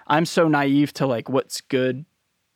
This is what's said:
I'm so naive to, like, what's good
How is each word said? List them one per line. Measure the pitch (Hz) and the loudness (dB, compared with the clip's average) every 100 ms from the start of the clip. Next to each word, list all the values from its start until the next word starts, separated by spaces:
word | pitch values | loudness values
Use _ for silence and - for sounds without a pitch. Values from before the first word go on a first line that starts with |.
| - | -2
I'm | 147 165 | 0 2
so | - 165 | 2 2
naive | 147 143 139 147 | 2 2 2 0
to, | - 135 | -2 -2
like, | 117 - | -2 -2
what's | 131 - - | -2 -2 -10
good | - 131 127 127 156 _ _ _ _ | -4 -2 0 -4 -12 _ _ _ _